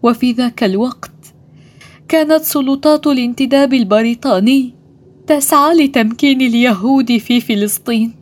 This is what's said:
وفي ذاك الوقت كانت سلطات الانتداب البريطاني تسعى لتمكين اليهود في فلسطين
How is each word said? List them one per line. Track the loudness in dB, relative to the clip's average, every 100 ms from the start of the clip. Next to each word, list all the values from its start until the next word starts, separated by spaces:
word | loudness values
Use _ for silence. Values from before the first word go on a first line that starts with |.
وفي | 0 0 -2
ذاك | -2 -4 -2
الوقت | -4 -2 -4 -8 -20 -20 -20 _ _ _ -20 -20 -20 -20 -2
كانت | -2 2 0
سلطات | 0 -4 -2 -2 0 0 0
الانتداب | -2 -4 -4 0 2 2
البريطاني | 0 2 0 0 -4 -2 0 2 0 -2 -10 _ _ -20 _ -2
تسعى | -2 2 2 4
لتمكين | 2 2 0 -2 0 0 2
اليهود | 0 2 0 0 0 0 0 -2
في | 0 -2
فلسطين | 0 -4 -2 -6 -4 -2 -4 -6